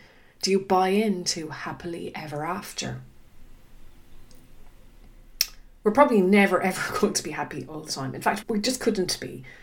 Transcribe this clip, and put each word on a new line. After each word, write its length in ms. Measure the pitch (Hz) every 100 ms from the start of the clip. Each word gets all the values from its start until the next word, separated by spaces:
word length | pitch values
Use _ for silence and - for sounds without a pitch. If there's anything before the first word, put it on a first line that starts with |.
| - - - _
Do 80 | 190
you 100 | 196
buy 300 | 190 185 185
into 580 | 202 220 185 180 170 156
happily 640 | 143 165 147 175 170 -
ever 300 | - 156 147
after? 560 | 160 190 - - - 127 - - - - - - - - - - - - - - - - - - - - - - - - - - - -
We're 100 | 208
probably 280 | 214 285 220
never, 400 | 185 208 196 180
<laughs> 80 | 185
ever 280 | 180 - -
going 160 | -
to 80 | -
be 80 | -
happy 340 | 147 147 - 131
all 120 | 156
the 100 | 156
time. 240 | - 131
In 60 | 143
fact, 240 | 208 202 -
we 120 | 214
just 200 | 233 254
couldn't 380 | 240 196 180 -
be. 220 | - 131 127 -